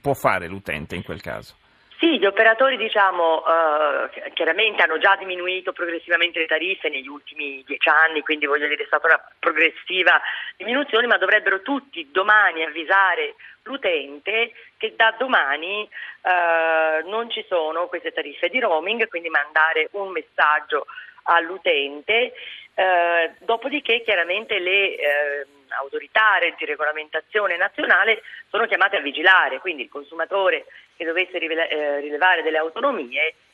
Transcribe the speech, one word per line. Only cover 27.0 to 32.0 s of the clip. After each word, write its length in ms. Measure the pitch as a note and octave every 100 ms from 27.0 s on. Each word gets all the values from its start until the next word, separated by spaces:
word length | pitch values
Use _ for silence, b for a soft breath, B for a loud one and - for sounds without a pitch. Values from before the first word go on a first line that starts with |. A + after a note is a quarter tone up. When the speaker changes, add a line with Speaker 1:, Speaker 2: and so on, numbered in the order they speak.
| D3+ D#3+ - G#3+ G3 E3+
Speaker 2:
nazionale 680 | G3 - C#4 F#3 G#3+ G#3+ B B B
sono 180 | G#3 A3+
chiamate 300 | F3+ G3 G3
a 40 |
vigilare, 580 | C#3+ D3+ F3 F#3 C#3+ C3
quindi 240 | F#3+ D3+
il 60 | A2+
consumatore 760 | D3 C#3+ E3 D#3+ G3+ F#3 D#3 - B B -
che 80 |
dovesse 340 | E3+ E3 F3+ F3
rivela-, 300 | D#3+ E3 E3
eh, 320 | D3+ D3 C#3+